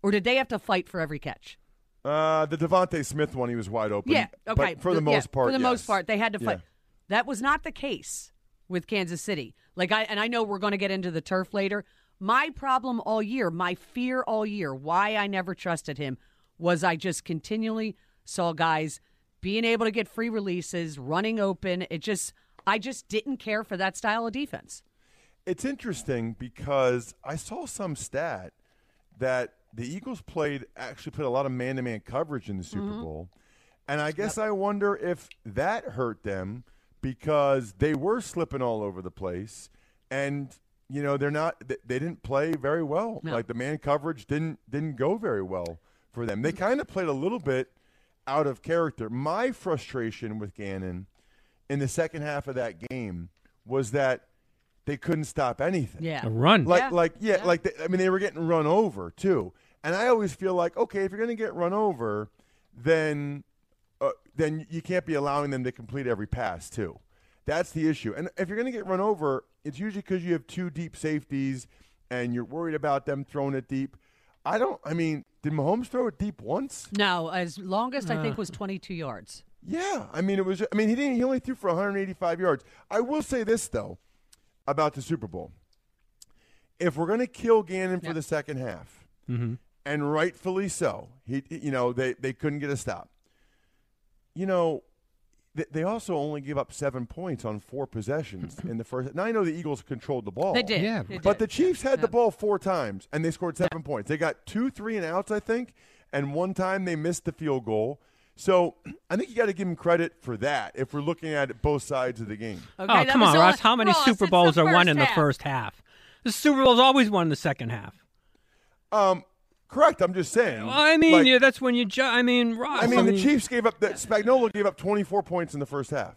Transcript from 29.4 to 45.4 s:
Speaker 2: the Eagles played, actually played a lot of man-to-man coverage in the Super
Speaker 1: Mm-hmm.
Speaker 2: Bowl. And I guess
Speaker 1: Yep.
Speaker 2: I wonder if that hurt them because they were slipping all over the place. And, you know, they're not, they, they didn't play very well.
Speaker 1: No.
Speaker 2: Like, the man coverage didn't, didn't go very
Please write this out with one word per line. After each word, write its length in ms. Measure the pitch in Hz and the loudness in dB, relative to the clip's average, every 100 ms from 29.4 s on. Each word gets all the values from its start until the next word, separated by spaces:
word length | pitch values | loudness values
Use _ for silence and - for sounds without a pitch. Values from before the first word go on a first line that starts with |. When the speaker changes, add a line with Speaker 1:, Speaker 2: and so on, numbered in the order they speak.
| 120 _ _ | -2 _ _
Speaker 2:
the 120 | 110 120 | -10 -8
Eagles 360 | 180 262 226 | -8 -10 -12
played, 440 | - 165 147 139 120 - | -8 -4 -2 -4 -10 -14
actually 340 | 127 - - | -14 -12 -12
played 140 | - 139 | -4 0
a 40 | |
lot 160 | 127 139 | 0 0
of 60 | |
man-to-man 480 | 127 127 131 123 110 | -2 -4 -4 -4 -8
coverage 500 | - 123 160 139 107 | -6 -4 -4 -6 -6
in 80 | 95 | -8
the 60 | |
Super 220 | 87 196 202 | -6 -8 -8
Speaker 1:
Mm-hmm. 160 | 208 | -8
Speaker 2:
Bowl. 260 | 82 78 90 _ _ _ _ _ - | -10 -12 -14 _ _ _ _ _ -6
And 140 | 147 | -4
I 100 | 151 | -4
guess 240 | 156 208 220 | -4 -6 -4
Speaker 1:
Yep. 80 | 214 | -2
Speaker 2:
I 40 | |
wonder 440 | 202 202 208 202 202 | -2 -2 0 0 0
if 320 | 135 175 - - 113 | -2 -4 -8 -18 -8
that 380 | 101 165 226 - | -4 -2 -2 -6
hurt 340 | 113 123 110 | -4 -4 -4
them 400 | 107 95 95 120 - _ _ _ | -6 -6 -6 -10 -14 _ _ _
because 720 | 135 123 156 151 139 135 113 | -8 -6 0 2 4 2 0
they 200 | - 151 | 0 0
were 280 | 151 170 240 | 2 0 -2
slipping 400 | - 170 165 139 | -4 -4 -4 -2
all 200 | 123 110 | -2 -2
over 200 | 104 92 | -4 -6
the 100 | 90 | -12
place. 580 | - 95 90 107 - - _ _ _ _ | -6 -6 -6 -8 -16 -20 _ _ _ _
And, 460 | 135 139 143 135 - _ _ _ | -4 -2 -4 -8 -14 _ _ _
you 140 | 139 | -4
know, 140 | 143 139 | -2 0
they're 120 | 143 | 0
not, 380 | 151 165 - 123 | 0 -2 -4 -8
they, 80 | - 113 | -10 -4
they 140 | 127 | -4
didn't 240 | 165 - | -4 -8
play 300 | - 135 160 | -2 0 0
very 280 | 156 135 165 | 0 0 0
well. 360 | 151 160 226 220 | 0 -2 -4 -6
Speaker 1:
No. 120 | 160 | -4
Speaker 2:
Like, 140 | 117 117 | -4 -4
the 60 | |
man 240 | 117 131 151 | -6 -4 -4
coverage 480 | 143 147 151 143 - | 0 0 0 -8 -4
didn't, 340 | 147 160 147 - | -4 -4 -8 -8
didn't 260 | 139 156 127 | -6 -4 0
go 220 | 139 214 | 0 0
very 260 | 208 107 | -2 -2